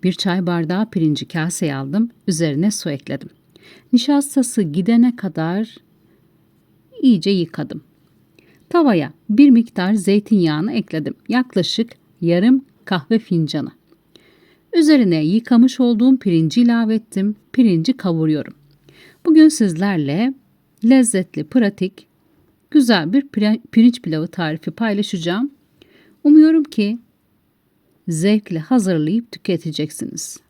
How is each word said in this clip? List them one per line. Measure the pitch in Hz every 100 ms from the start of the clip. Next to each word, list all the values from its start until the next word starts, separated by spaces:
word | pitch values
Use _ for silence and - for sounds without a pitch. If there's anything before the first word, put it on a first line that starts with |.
Bir | 180
çay | 180 202 180 180
bardağı | 175 160 180 220
pirinci | 190 160 147 -
kaseye | 170 160 - 165
aldım, | 135 135 180 233 _ -
üzerine | 160 165 139 196
su | - 170
ekledim. | 139 - 139 - _ _ _ _ - _
Nişastası | 247 - 285 277 - 240 -
gidene | 175 147 185 233 247 240
kadar | 190 165 160 185 220 - _ _ _ _ _ _ _ _ _ _ _ 508
iyice | 294 208 190
yıkadım. | 196 165 - 147 - _ _ _ _ _ _ _ _ _
Tavaya | 349 302 190 135 - _
bir | 214 285
miktar | 233 233 - 185
zeytinyağını | 214 185 202 202 208 170 151 196
ekledim. | 294 - 156 151 - _
Yaklaşık | 226 254 - 170 - 233 - _ _
yarım | 170 175 214 262 - _
kahve | - 185 - 226
fincanı. | - 170 156 151 - _ _ _ _ _ _ _ _ _ _
Üzerine | 339 302 294 208 165
yıkamış | 156 208 233 240 247 -
olduğum | 247 226 247 262
pirinci | 202 170 160 233
ilave | 240 233 220
ettim. | 220 - 202 196 208 _
Pirinci | - 233 170 160
kavuruyorum. | 165 190 165 160 151 - - _ _ _ _ - _ -
Bugün | 311 311
sizlerle | 302 214 160 196 185 139 151 247 262 _ _ _ _
lezzetli, | 226 262 240 190 185 -
pratik, | 151 254 214 202 190 - _ _ _ _ _ _ _
güzel | 302 240 214 160
bir | 240
pire-, | 277 - 208 220 -
pirinç | - 233 240
pilavı | - 156 160
tarifi | - 165 160 -
paylaşacağım. | 165 226 202 202 185 165 185 277 _ _ _ _ _ _ _
Umuyorum | 294 311 311 320
ki | 294 - 202 233 _ _ _ _ _ _ _ _ _ _ -
zevkle | 160 185 214 - 165
hazırlayıp | 156 247 190 170 151 214 233
tüketeceksiniz. | - - 175 170 147 156 - - - - - _